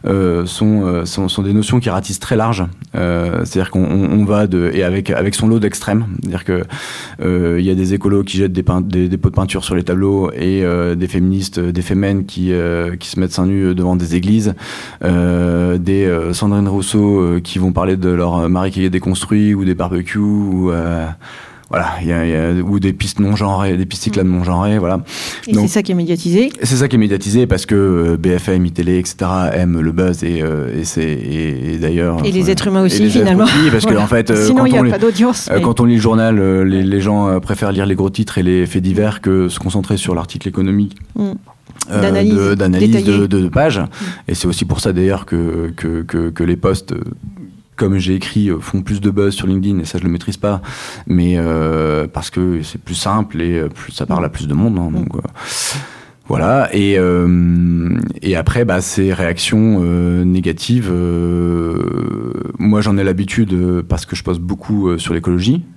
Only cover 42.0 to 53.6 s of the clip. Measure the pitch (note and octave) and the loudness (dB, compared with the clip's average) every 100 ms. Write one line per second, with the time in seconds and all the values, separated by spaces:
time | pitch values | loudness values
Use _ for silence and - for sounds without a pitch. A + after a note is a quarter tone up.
42 | G2 F#2+ G2+ G2+ G2 G2 F#2+ F#2 G#2+ A2+ | 2 4 4 4 2 2 2 4 4 4
43 | G2+ G2+ G2+ G2 F#2 A#2+ D#3 G2+ D2+ - | 2 2 2 2 2 2 2 0 -4 -8
44 | F#3 F3+ - E2+ F2+ F2 F2 - G#2+ F2+ | -10 -10 -6 -2 -2 -2 -2 0 0 2
45 | F#2+ F#2+ - E2+ E2+ E2 E2 E2 E2 E2 | 2 0 -2 -2 -2 -2 -6 -6 -4 -4
46 | E2 E2+ E2+ E2 E2+ E2+ F#2+ F#2+ - E2+ | -2 -2 -2 -2 -2 2 0 0 -4 -8
47 | D#2+ - - - - - _ - G2+ G2 | -8 -10 -14 -16 -20 -20 _ -2 0 2
48 | F#2 F#2+ - G#2+ G2+ E2 - G2 G2 G2+ | 0 -2 0 0 0 -2 -2 -4 -2 -2
49 | G2+ G2+ G2+ F#2+ F#2 F#2+ G2 F#2+ D#2 F2+ | 0 2 0 0 -2 0 0 -2 -4 -4
50 | F2 E2+ - F#2+ G#2 F#2+ - - - - | -2 -2 -4 -4 -2 -2 -6 -14 -14 -14
51 | - F2 F2 F2+ E2 D#2+ D#2 D#2+ D#2 D2+ | 0 2 4 2 0 0 0 0 0 0
52 | D#2 D#2 - - F2+ E2+ D#2 - - F2 | -2 -6 -6 -2 0 -2 -6 -12 -8 -6
53 | G2+ G#2 G#2 D#2 E2+ E2+ | -2 0 -2 -4 -2 -2